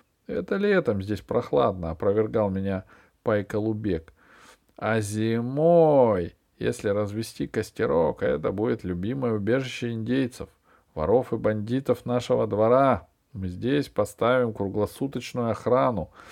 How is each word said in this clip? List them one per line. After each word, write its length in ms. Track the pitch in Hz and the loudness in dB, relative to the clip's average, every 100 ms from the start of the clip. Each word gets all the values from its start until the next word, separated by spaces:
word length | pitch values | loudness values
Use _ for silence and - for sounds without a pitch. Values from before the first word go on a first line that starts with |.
| _ _ - | _ _ -8
"Это 300 | 185 185 196 | -8 -4 -2
летом 460 | 202 190 123 101 | 2 2 2 -2
здесь 180 | 95 101 | -2 -6
прохладно", — 720 | - 120 - 143 123 92 82 | -2 -2 0 2 2 0 -6
опровергал 560 | 82 104 104 110 117 104 | -2 0 2 2 0 0
меня 360 | 95 98 95 - - _ _ | -2 -2 -4 -6 -20 _ _
пай 220 | - 104 | -2 -2
Колубек. 680 | 98 107 107 110 107 82 - - _ - - - _ - | 0 -2 -2 -2 -2 -4 -6 -20 _ -20 -20 -20 _ -6
"А 240 | 107 110 | -2 -2
зимой, 1400 | 101 107 110 113 120 139 165 170 160 143 120 95 82 - _ - | -2 -2 -2 -2 -2 0 4 6 8 6 6 2 -2 -8 _ -6
если 300 | 113 120 107 | -4 -2 0
развести 580 | 101 101 104 113 - - | 0 -2 -4 -8 -8 -6
костерок, 760 | - 107 - - 156 156 - | -4 -4 -2 0 2 2 0
это 300 | 120 147 101 | -2 0 -2
будет 320 | 98 117 117 | -2 -2 -2
любимое 480 | 92 90 98 135 123 | -4 -4 -4 -2 -2
убежище 580 | 110 101 131 127 - 120 | -2 0 0 -2 -6 -6
индейцев, 580 | 113 110 131 127 - - _ _ _ _ | -4 -2 -2 -2 -6 -16 _ _ _ _
воров 380 | - 78 120 - | -4 2 2 2
и 40 | 117 | -2
бандитов 720 | 110 107 104 127 135 120 120 | 0 0 -2 -2 0 -2 -2
нашего 400 | 123 - 120 113 | -2 0 0 0
двора. 600 | 104 110 127 135 113 - _ _ | 2 4 6 4 2 -4 _ _
Мы 160 | 104 95 | -10 -8
здесь 400 | 90 120 143 139 | -4 -2 0 -2
поставим 640 | - 104 - 117 127 120 | -2 -4 0 2 2 0
круглосуточную 1000 | 104 98 104 104 - 135 127 - 127 117 | -2 -4 -2 -4 -4 -6 -6 -8 -4 -4
охрану, 600 | 104 117 123 135 104 78 - - | -2 0 2 2 0 -6 -12 -20